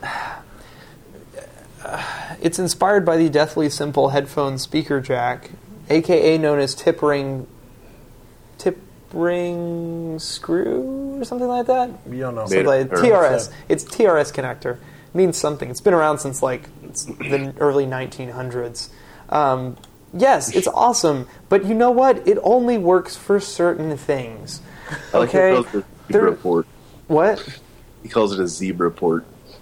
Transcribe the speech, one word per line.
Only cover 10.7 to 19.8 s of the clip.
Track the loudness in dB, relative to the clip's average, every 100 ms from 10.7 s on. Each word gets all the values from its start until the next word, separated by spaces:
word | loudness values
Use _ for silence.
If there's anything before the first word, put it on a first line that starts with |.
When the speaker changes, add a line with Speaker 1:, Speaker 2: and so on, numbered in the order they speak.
| -2 -4 -6 -8 -8
Speaker 1:
or | -6
something | -4 -2
like | 0 0
that?" | 0 -2 -8 -12
Speaker 2:
You | -8
don't | -6 -6
know. | -2
Speaker 1:
Something | 0 4
like | 2 2
Speaker 3:
Made | 2
it |
Speaker 1:
T | 4
R | 6 4
S. | 2 -4
Speaker 2:
Yeah. | -8 -4
Speaker 1:
It's | -4
T | -4 2 4
R | 4
S | 0
connector. | -4 -6 -6 -8 -8
It | -12 -20 -6 0
means | 0 0
something. | -4 -4 -8
It's | -2
been | 2
around | 4 4 0
since, | -4 -4
like, | -4 -4 -10 -20
it's | -16 -12 -12
the | -10 -4 -4 -4 -2
early | 2 2 0
nineteen | -4 -8 -10 -12
hundreds. | -10 -8 -8 -8 -10 -16 -18 -20 -18 -4
Um, | 0 2 0 -4 -12